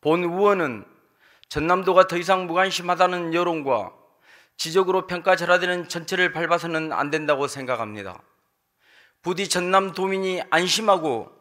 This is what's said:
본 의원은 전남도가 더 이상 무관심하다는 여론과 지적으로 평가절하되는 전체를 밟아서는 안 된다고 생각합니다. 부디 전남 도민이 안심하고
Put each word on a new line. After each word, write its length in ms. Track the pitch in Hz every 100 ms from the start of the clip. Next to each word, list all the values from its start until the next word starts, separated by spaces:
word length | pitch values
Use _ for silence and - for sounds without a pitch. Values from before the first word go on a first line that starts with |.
본 220 | 147 170
의원은 600 | 175 180 208 196 156 110 101 _ _ _ _ _ _
전남도가 600 | 151 156 180 185 185 180
더 100 | 175
이상 280 | 175 190 180
무관심하다는 880 | 170 190 185 175 175 180 180 170
여론과 600 | 165 175 165 135 117 95 - _ _ _ - _ _
지적으로 500 | 160 165 185 190 185
평가절하되는 800 | 180 175 185 170 180 180 180 165
전체를 460 | 170 165 185 180
밟아서는 580 | 160 165 170 165 160 160
안 180 | 107 147
된다고 380 | 156 151 143 139
생각합니다. 760 | 139 127 120 110 107 98 90 _ _ _ _ _ _ _ _ _ _
부디 260 | 165 175 190
전남 460 | 180 180 190 196
도민이 480 | 170 190 190 190 180 -
안심하고 840 | 160 180 196 220 190 156 117 95 _